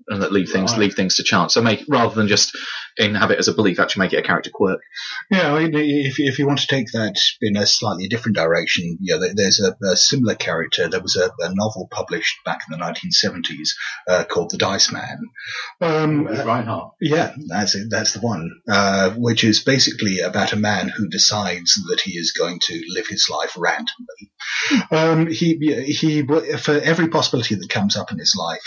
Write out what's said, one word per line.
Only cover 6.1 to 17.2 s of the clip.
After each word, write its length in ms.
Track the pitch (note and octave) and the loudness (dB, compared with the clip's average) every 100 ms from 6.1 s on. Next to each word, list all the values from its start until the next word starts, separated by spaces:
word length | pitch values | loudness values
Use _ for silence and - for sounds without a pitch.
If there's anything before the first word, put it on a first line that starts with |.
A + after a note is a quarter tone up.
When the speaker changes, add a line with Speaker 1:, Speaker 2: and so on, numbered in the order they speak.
| B2+ | 0
Speaker 3:
if 200 | C#3 B2 | 0 2
you 80 | C#3+ | 2
want 140 | C#3 | 2
to 60 | - | 0
take 200 | C3+ A2 | 0 0
that 280 | A2+ G#2 G2 - - | -2 -2 2 0 2
in 120 | A2 | 0
a 120 | G2+ G2+ | 2 2
slightly 420 | - A2+ F2+ F#2+ | 2 0 -4 -4
different 280 | A#2 B2 F#2+ | -2 0 2
direction, 580 | E2 E2+ E2 - E2+ E2+ | 2 2 2 0 -2 -4
you 100 | F#2 | -2
know, 60 | E2 | 0
there, 140 | F#2 | 0
there's 260 | G2+ F#2+ G2 | 2 2 4
a, 160 | F#2+ - G2 | 2 0 2
a 100 | F2+ | 4
similar 360 | - C#3 A2 | 4 4 2
character. 540 | - - E2 D#2+ - E2+ | 0 -2 -2 -2 -2 0
There 140 | F#2 | -2
was 120 | - | -2
a, 120 | F#2 F2+ - | 0 0 0
a 100 | F2 | -4
novel 340 | F#2+ A2 F#2+ - | 0 -2 -4 -10
published 460 | - - - - - F2+ | -8 -6 -4 -4 -4 -6
back 140 | E2 - | -8 -8
in 60 | |
the 60 | D#2+ | -8
nineteen 320 | F2 E2 F2+ | -6 -6 -2
seventies, 640 | - G2+ F2 E2 D#2 D#2 - - - - | 0 0 -4 -8 -6 -6 -6 -8 -8 0
uh, 160 | F2+ | 0
called 240 | - - G#2 | 2 -2 -2
The 60 | - | -2
Dice 340 | F#2+ F#2+ - | -2 2 0
Man. 260 | - - - - - - - - - | -2 -8 -12 -14 -14 -12 -12 -12 -4
Um, 420 | E3+ D#3 D#3 D3 | 0 2 2 2
Speaker 2:
With 180 | D#3 - A2+ | 0 -2 -2
Reinhardt. 460 | A#2 A2+ F2 - - | -2 -2 -6 -8 -4
Speaker 3:
Yeah, 360 | D#3 C#3+ | 0 2